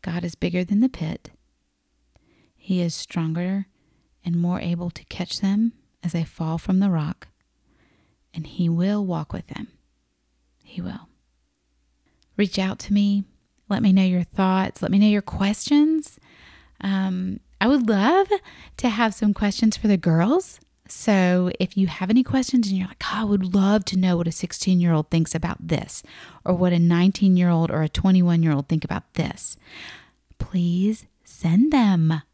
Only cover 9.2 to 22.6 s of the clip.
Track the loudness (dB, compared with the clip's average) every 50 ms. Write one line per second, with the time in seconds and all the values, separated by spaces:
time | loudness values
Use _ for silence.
9.2 | -6 _ -12 -12 -12 -14 -14 -14 -14 -16 _ _ _ _ _ _ _ _ _ _
10.2 | _ _ _ _ _ _ _ _ _ _ -12 -10 -10 -10 -10 -12 -16 _ _ _
11.2 | _ _ _ _ _ _ _ _ _ _ _ _ _ _ _ _ _ _ _ _
12.2 | _ _ _ -2 -2 -2 -2 -4 -4 -4 -6 -8 -4 0 0 2 2 2 0 -2
13.2 | -4 _ _ _ _ _ _ _ _ _ -2 2 4 4 4 4 4 2 0 -2
14.2 | -2 -4 -2 0 0 2 2 0 -2 -2 -4 -6 -4 0 2 4 4 4 2 2
15.2 | -2 -4 -4 -2 -2 -2 -2 -4 -2 2 4 4 4 4 2 -2 -4 -6 -12 _
16.2 | _ _ _ -20 -20 -20 -20 -20 _ _ _ _ -4 -2 -2 0 0 -2 -2 -4
17.2 | -4 -6 -8 -10 _ _ _ _ 2 2 2 2 2 2 2 2 2 4 4 2
18.2 | 2 2 -2 -4 _ -12 -20 -20 -20 -20 -10 -2 -2 -2 0 0 -2 -2 0 0
19.2 | 0 0 0 0 -2 -2 0 2 0 0 0 0 0 0 0 2 2 2 2 2
20.2 | 2 2 2 0 0 -4 -8 -10 _ _ _ _ _ -12 -10 -4 0 2 2 4
21.2 | 4 2 2 2 0 -2 -2 -4 -6 -4 0 -2 -2 -2 -2 -6 -2 2 2 2
22.2 | 2 2 0 -2 0 2 0 0